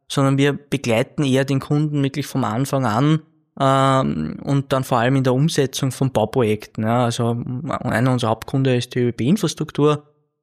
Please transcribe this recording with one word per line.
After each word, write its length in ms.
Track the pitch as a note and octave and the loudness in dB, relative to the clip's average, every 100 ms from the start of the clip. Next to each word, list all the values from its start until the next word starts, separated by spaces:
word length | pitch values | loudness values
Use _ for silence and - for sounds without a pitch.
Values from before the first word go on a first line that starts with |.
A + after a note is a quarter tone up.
| - | -8
sondern 260 | - C#3 C#3 | 0 2 2
wir 160 | C#3+ | 2
begleiten 680 | C#3 - C3+ A#2+ A2 B2+ - | 0 -4 -4 0 0 0 -2
eher 220 | C#3+ B2+ C3+ | 0 2 2
den 160 | C3+ | -2
Kunden 420 | - D3 D3+ D3 | 0 -2 0 0
wirklich 240 | C#3 C#3 - | -2 -4 -6
vom 160 | C3+ | -4
Anfang 420 | A2+ A2 C3+ C3+ B2 | -2 -2 -2 -2 0
an, 360 | G#2+ D3 D#3 - _ _ - | 2 2 2 -2 _ _ -2
ähm, 800 | C3+ C3+ C3+ C3+ C#3+ - - - | 0 2 4 2 0 -2 -6 -6
und 300 | - C#3 C3+ | -2 -2 0
dann 100 | C3+ | -2
vor 160 | C3 B2+ | 0 2
allem 160 | A#2+ C#3 | 2 2
in 80 | |
der 100 | B2+ | 2
Umsetzung 580 | B2+ D#3 - C3+ - C3+ | 2 2 2 -2 0 -4
von 200 | - C3+ | -2 0
Bauprojekten, 720 | A#2+ G#2+ C3+ A2 G#2+ - - | 0 0 2 0 0 -4 -6
ja. 220 | A2 A#2+ A#2+ | -2 0 0
Also, 260 | A#2 A#2 | 0 -2
ähm, 400 | A#2+ B2+ B2+ C3+ | -2 -4 -8 -6
einer 400 | - B2+ A2+ C3 | -6 -2 0 2
unserer 200 | B2+ A2+ | 0 0
Hauptkunde 440 | A2+ - C#3 C3 B2 | -4 -2 -2 2 0
ist 180 | A#2 | -2
die 60 | C3 | -2
Ö 120 | B2 | -2
B 140 | A#2 A#2 | 0 0
Infrastruktur, 840 | G#3 D#3+ - D#3 - D3 D3 - _ _ _ | 2 0 -4 -8 0 2 2 -6 _ _ _